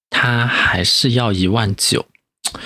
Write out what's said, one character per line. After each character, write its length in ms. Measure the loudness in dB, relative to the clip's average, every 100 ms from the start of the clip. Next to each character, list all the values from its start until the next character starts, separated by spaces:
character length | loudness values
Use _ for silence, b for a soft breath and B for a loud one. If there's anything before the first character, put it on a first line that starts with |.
| -6
它 360 | -2 0 0 0
还 380 | 0 0 0
是 280 | 0 0 2
要 200 | 2 0
一 160 | 2 2
万 280 | 2 0 0
九。 300 | -2 -2 -4 _ _ _ -10 B